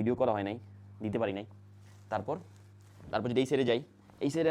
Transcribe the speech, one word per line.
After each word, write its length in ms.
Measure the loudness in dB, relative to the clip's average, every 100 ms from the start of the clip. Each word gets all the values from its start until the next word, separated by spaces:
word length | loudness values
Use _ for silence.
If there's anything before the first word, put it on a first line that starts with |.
ভিডিও 140 | 0 2
করা 120 | 2
হয় 100 | 2 -2
নাই, 80 | -6 -12 -20 -20 -8
দিতে 140 | -4 -2
পারি 100 | -2 -2
নাই। 80 | -8 -16 -20 -20 -20 -20 -6
তারপর, 240 | -6 -4 -8 -8 -20 -20 -20 -20 -20 -6
তারপর 180 | -2 2
যদি 100 | 2
এই 40 | 2
সাইডে 140 | 2 4
যাই, 100 | 2 0 -20 -20 -4
এই 60 | -2
সাইডে 160 | 2 2